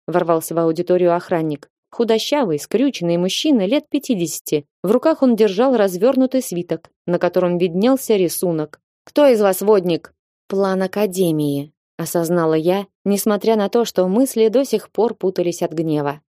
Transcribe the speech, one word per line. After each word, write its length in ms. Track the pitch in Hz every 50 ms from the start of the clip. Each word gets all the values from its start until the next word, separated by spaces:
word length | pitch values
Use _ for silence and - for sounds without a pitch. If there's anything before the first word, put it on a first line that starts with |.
| _ -
ворвался 480 | 160 180 175 165 170 160 160 - -
в 40 | 165
аудиторию 560 | 165 165 160 160 175 175 180 180 180 175 170
охранник. 540 | 175 175 - 185 170 160 156 147 143 - _ _ _ _ _
Худощавый, 680 | - - 240 214 226 220 - - 294 302 269 185 156 147
скрюченный 580 | - - - 208 262 285 - - 175 170 170 170
мужчина 480 | 175 185 - - - 302 294 233 185
лет 240 | 185 240 302 - _
пятидесяти. 760 | - 294 269 - 254 185 170 156 - - - - - 147 147 _ _ _ -
В 80 | 175
руках 300 | 220 247 - 320 320 -
он 140 | 277 254 233
держал 400 | 190 220 208 190 185 247 277 262
развёрнутый 640 | 233 202 196 180 175 190 254 269 254 262 254 - 262
свиток, 480 | 247 - 185 175 170 - 165 160 - _ _ _ _
на 140 | - 175 170
котором 380 | 170 175 175 185 180 175 175 175
виднелся 580 | 175 180 165 185 196 247 269 254 - - 220
рисунок. 640 | 202 185 160 - - - 180 170 156 151 151 - - _ _ _ _ _
«Кто 240 | - _ - 294 277
из 140 | 247 214
вас 200 | 214 196 185 -
водник?» 520 | 202 202 214 202 175 180 170 151 - - _ _ _ _ _ _ _ _
«План 360 | - 196 196 190 190 185 190
Академии», 880 | 185 - 202 208 202 180 185 190 170 156 151 151 147 143 139 143 151 _ _ _ _ _ -
осознала 560 | 165 156 - 180 170 160 175 175 165 160 156
я, 340 | 160 156 175 185 196 202 - _ _ _
несмотря 520 | 196 202 196 - 226 208 202 - 220 226
на 120 | 220 202 196
то, 160 | - 240 233
что 240 | 220 - - 185 185
мысли 400 | 185 226 269 262 - 226 220 220
до 160 | 202 254 277
сих 280 | - - 208 - -
пор 220 | - - 208 233 220
путались 460 | - - 185 185 - 175 175 170 -
от 120 | 175 165 160
гнева. 480 | 156 165 160 151 151 147 143 143 147 - _